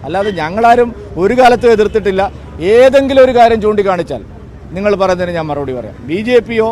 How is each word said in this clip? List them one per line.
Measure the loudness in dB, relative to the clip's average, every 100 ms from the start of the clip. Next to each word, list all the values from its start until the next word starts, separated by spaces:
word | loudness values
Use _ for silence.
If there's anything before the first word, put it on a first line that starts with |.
| -6
അല്ലാതെ | -4 -4 -4
ഞങ്ങളാരും | -6 0 2 4 0 -4 -14 -4
ഒരു | -2 4
കാലത്തും | 4 4 2
എതിർത്തിട്ടില്ല. | 2 0 -2 -2 -4 -4 -8 -18 -8 0
ഏതെങ്കിലും | 4 4 4 2 4 4
ഒരു | 6
കാര്യം | 4 4
ചൂണ്ടിക്കാണിച്ചാൽ | 0 0 -2 -2 -4 -8 -12 -20 -20 -20 -14 -6
നിങ്ങൾ | -2 0
പറയുന്നതിന് | 0 -2 -4 -6
ഞാൻ | -6
മറുപടി | -6 -6 -8
പറയാം. | -12 -16 -8
ബി | -6 0
ജെ | -2 0
പിയോ | -4 -4